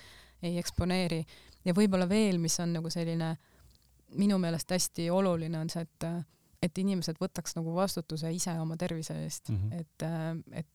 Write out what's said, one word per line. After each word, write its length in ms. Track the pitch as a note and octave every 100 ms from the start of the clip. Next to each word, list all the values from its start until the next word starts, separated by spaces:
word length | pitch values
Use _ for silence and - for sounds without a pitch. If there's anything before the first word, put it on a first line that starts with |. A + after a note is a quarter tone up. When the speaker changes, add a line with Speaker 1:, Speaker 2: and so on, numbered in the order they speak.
| - - - -
Speaker 1:
ei 180 | E3+ F3
eksponeeri. 640 | E3+ - F3 F#3 F3 E3 E3 - - -
Ja 120 | F#3
võib-olla 360 | F3 G#3 F#3 F3+
veel, 280 | G#3 G#3 F3+
mis 200 | E3 -
on 140 | E3+
nagu 180 | E3 E3
selline 460 | E3+ E3 E3 D#3+ D#3+ _ _ - _ _ _ _
minu 260 | - G3+ F#3+
meelest 320 | E3+ E3 -
hästi 380 | F3+ - - E3+
oluline, 460 | F#3 G3 E3+ D#3+ E3
on 120 | D#3+
see, 120 | E3+
et, 220 | E3 -
äh, 160 | E3 E3+ D#3 _ _ -
et 180 | F3+ F#3
inimesed 380 | F#3+ F#3+ E3 D#3+
võtaks 380 | F#3+ - - F3
nagu 160 | E3
vastutuse 540 | F3 G3 - - D#3 D#3+
ise 220 | F3 F3+ E3
oma 180 | D#3+ E3
tervise 380 | F3+ E3 D#3+
eest. 340 | D#3 D#3 - -
Speaker 2:
Mhm. 220 | G2+ G#2
Speaker 1:
Et, 300 | E3+ D#3+ -
äh, 560 | D#3+ E3 D#3+ E3 - -
et 80 | D#3+